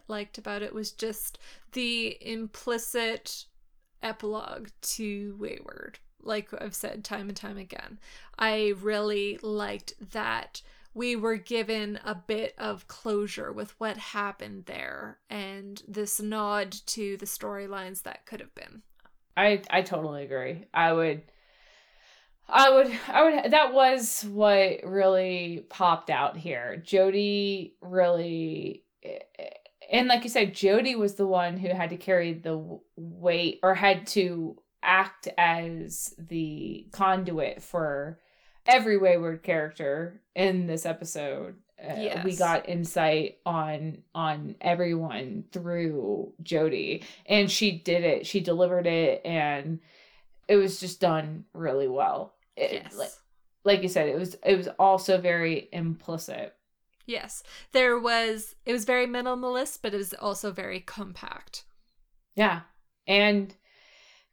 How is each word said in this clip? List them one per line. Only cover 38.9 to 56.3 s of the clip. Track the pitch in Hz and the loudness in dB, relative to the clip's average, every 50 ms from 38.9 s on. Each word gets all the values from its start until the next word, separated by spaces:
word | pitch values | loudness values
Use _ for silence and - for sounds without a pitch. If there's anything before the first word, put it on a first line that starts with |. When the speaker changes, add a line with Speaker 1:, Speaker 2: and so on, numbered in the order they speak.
| 208 196 | 4 6
Speaker 2:
Wayward | 190 185 175 175 170 165 165 160 | 6 6 6 6 4 0 -4 -4
character | - - 165 160 151 156 - - 156 139 143 156 170 175 185 - _ _ - | -2 0 0 0 0 -4 -6 -6 -4 -4 -4 -4 -6 -8 -12 -16 _ _ -2
in | 175 190 190 185 185 175 | 0 2 2 2 0 0
this | 170 160 160 - | -2 -2 -4 -4
episode. | 165 165 - 165 160 - 156 147 143 135 139 - 185 180 - _ _ _ - | -4 -6 -6 -8 -10 -8 -6 -6 -6 -6 -6 -8 -10 -14 -18 _ _ _ -16
Uh, | - - 156 | -12 -10 -8
we | 220 214 | -6 -4
Speaker 1:
Yes. | 214 - - 175 190 180 175 | -4 -4 -2 -4 -2 0 2
Speaker 2:
got | 180 170 165 - - - | 2 4 2 2 0 -2
insight | 175 170 170 165 - 180 160 156 156 156 151 - - _ - | -4 -4 -4 -2 0 2 4 4 4 2 0 -2 -6 _ -6
on, | 175 170 165 156 156 151 151 156 160 156 - - _ - | -4 -2 -2 -2 -4 -4 -6 -6 -8 -8 -10 -14 _ -6
on | 165 165 156 151 151 147 147 - - | -4 -2 -2 -2 -4 -6 -10 -8 -4
everyone | - 170 175 170 180 170 170 165 160 151 117 110 131 131 - - - - | 0 0 2 2 2 0 0 -2 -2 -4 -6 -6 -8 -8 -8 -10 -10 -10
through | - 180 170 175 175 175 170 160 151 139 120 101 208 202 - - - - | -10 -8 -6 -4 -2 -2 -2 -2 -2 -2 -2 -2 -2 -2 -4 -6 -10 -14
Jody, | 165 - 170 156 160 160 - - 160 - 143 - - - - - _ | -6 -2 0 2 2 2 0 0 -2 -4 -6 -6 -8 -14 -20 -10 _
and | - 202 208 202 180 | 2 4 4 4 4
she | - - 220 202 | 2 2 2 2
did | 175 165 - 185 170 175 170 | 2 0 -2 0 0 2 4
it. | 165 139 - - | 2 2 2 0
She | - - 196 | -2 -2 -2
delivered | 160 180 170 170 180 175 180 180 175 | 0 2 4 4 4 4 4 2 2
it, | 175 165 165 165 135 131 - - | 2 2 2 4 2 2 0 -2
and | 165 170 160 151 147 143 143 143 156 165 160 _ _ _ - - _ _ _ - - - - - - | -2 0 0 0 0 0 -2 -4 -6 -6 -6 _ _ _ -20 -20 _ _ _ -20 -20 -20 -6 2 6
it | 208 | 6
was | 202 190 190 185 - | 6 6 4 0 -4
just | 185 180 175 - | -8 -10 -4 2
done | 190 170 160 160 151 156 156 165 - _ | 2 2 2 2 -2 -4 -8 -10 -12 _
really | - 175 165 147 131 139 139 127 | -10 -6 -4 -2 0 0 0 0
well. | 127 139 190 190 - - - 202 _ _ _ _ - | 0 2 0 0 0 -2 -6 -10 _ _ _ _ -6
It, | - 135 - | -4 -2 -2
Speaker 1:
Yes. | - - - - - | -2 -4 -8 -8 -8
Speaker 2:
like, | 101 - - - - _ _ _ _ _ _ _ _ - | -8 -8 -8 -8 -16 _ _ _ _ _ _ _ _ 2
like | 202 202 190 | 4 4 4
you | 180 185 | 4 2
said, | - 180 151 147 | 0 2 0 0
it | 131 160 | 0 -2
was, | 185 170 - - - | -4 -6 -8 -2 2
it | - 196 | 2 4
was | 185 180 - - - | 4 2 -2 0 4
also | 190 196 190 185 185 - 190 180 | 6 6 6 4 4 2 2 2
very | 175 180 170 170 165 165 160 143 - - | 4 2 2 2 2 0 -2 -2 -6 -8
implicit. | - 170 165 165 165 165 - - 165 165 - - | -8 -6 -4 -4 -4 -6 -8 -8 -8 -8 -8 -10